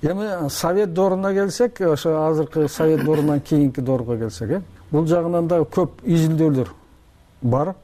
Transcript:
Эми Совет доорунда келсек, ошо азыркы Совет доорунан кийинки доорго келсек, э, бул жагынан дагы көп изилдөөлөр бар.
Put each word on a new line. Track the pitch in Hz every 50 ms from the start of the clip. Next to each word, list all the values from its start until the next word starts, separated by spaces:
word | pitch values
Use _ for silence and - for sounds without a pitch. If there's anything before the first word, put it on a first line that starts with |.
| -
Эми | 151 180 196 208 214 190 - 156 139
Совет | 135 - - 170 180 202 214 190 160
доорунда | 175 190 196 185 185 190 196 196
келсек, | 196 196 196 - - 240 240 240 -
ошо | 196 170 151 139 - 170 160 156 156
азыркы | 156 160 151 156 139 - 160 151 143
Совет | - - 165 160 156 147 -
доорунан | 147 156 151 147 151 147 143
кийинки | 143 - 160 151 147 139 120 -
доорго | 127 120 135 123 120 117 120
келсек, | 110 113 110 98 - 117 104
э, | 147 196 180 - - - - -
бул | - 147 165
жагынан | 156 170 175 165 170 175 170 170
дагы | 165 175 170 151
көп | - - 190 180 - - - -
изилдөөлөр | - 170 170 160 156 160 151 160 156 143 131 123 - - - - _ - - _ _ _ _ _ _ _ _ -
бар. | 120 120 131 147 180 185 -